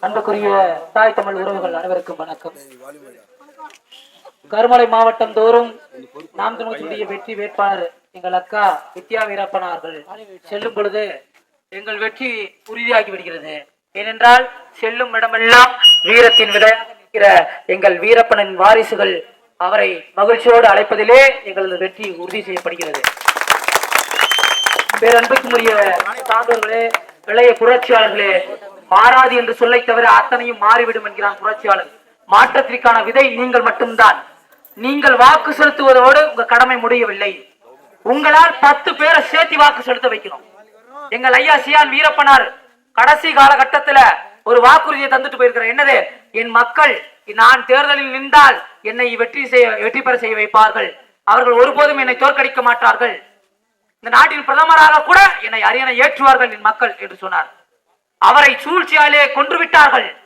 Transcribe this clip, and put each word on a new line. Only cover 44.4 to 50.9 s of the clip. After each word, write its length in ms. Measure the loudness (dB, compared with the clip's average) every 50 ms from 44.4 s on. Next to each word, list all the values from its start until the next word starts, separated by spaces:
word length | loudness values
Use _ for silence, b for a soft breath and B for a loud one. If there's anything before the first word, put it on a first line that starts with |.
| _
ஒரு 160 | -2 0 2
வாக்குறுதியை 480 | 6 6 6 4 4 0 -6 -6 -4 -2
தந்துட்டு 300 | -2 -2 -4 -4 -4 0
போயிருக்கிறார். 340 | 0 0 0 0 -6 -4 -2
என்னது? 340 | -2 0 0 0 0 -2 -4 -12 -20 _ _ _
"என் 220 | -10 -8 -2 0 0
மக்கள் 340 | 0 0 2 2 2 2 2 -4 -10 -18 _ _ _
நான் 400 | -14 -2 2 4 4 4 4 2
தேர்தலில் 460 | 0 0 0 2 0 -2 -2 -4 -8
நின்றால் 520 | -8 -10 -10 0 4 6 6 6 4 0 -6 -16 _ _ _
என்னை 340 | -12 -6 -4 -4 -6 -4
வெற்றி 300 | -4 -6 -6 -6 -10 -10
செய்ய, 240 | -2 2 2 2 2
வெற்றி 320 | 0 -4 -6 -6 -6 -4 -4
பெற 140 | -2 -4 -2
செய்ய 180 | -4 -6 -6
வைப்பார்கள். 540 | -6 -6 0 2 2 2 2 2 -4 -8 -8